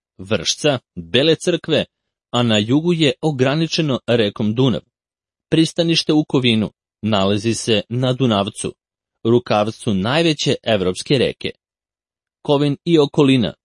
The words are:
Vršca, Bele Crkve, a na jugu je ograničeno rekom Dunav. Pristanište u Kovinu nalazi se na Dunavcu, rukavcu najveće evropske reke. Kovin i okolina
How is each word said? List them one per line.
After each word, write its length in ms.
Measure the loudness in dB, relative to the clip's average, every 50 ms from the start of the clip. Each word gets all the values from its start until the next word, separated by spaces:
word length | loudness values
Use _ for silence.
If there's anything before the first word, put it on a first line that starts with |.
| _ _ _ -14
Vršca, 600 | -6 -4 -4 -4 -2 -4 -6 -2 -2 -2 -2 -2 _ _ -16
Bele 380 | -16 -10 -2 0 0 2 2 0
Crkve, 500 | 0 0 -4 -4 -4 -2 -2 -2 -2 -2 _ _ _ _ _ _ _ _ -6
a 100 | -2 0
na 160 | 0 2 2 2
jugu 340 | 2 2 0 0 0 0
je 200 | 0 0 0 0 0 -2
ograničeno 800 | -4 -4 -2 0 0 0 0 -2 -4 -4 -2 -2 -2 -2 -2 -4 -2
rekom 480 | 0 0 2 2 0 -2 -2 -2 -2 0
Dunav. 280 | 2 2 0 0 -2 -6 _ _ _ _ _ _ _ _ _ _ _ _ -2
Pristanište 640 | 2 2 2 0 0 -2 0 0 0 -2 0 2
u 120 | 2 2 2
Kovinu 460 | 0 0 0 2 2 2 2 0 -4 _ _ _ _ _ -8
nalazi 520 | -4 -2 0 2 2 2 0 0 -2 -2 -4
se 280 | -4 -2 -2 -2 -2 -2 -4
na 240 | -6 -4 -2 -2
Dunavcu, 600 | 0 0 0 0 2 0 -2 -4 -6 -8 -10 -10 -10 _ _ _ _ _ _ _ _ _ 0
rukavcu 680 | 2 2 2 2 2 0 0 0 -2 -4 -8 -4 -4 -2
najveće 600 | -2 -2 0 0 0 0 0 0 -2 -2 -2 -2 -2
evropske 560 | -2 0 0 0 0 -2 -4 -4 -2 0 0 2
reke. 320 | 0 0 -2 -6 -10 -12 -12 _ _ _ _ _ _ _ _ _ _ _ _ _ _ _ _ _
Kovin 340 | -2 0 0 2 2 0 -2 -4 -2
i 140 | 2 2 2
okolina 560 | 2 2 2 2 4 4 4 2 2 -2 -4 _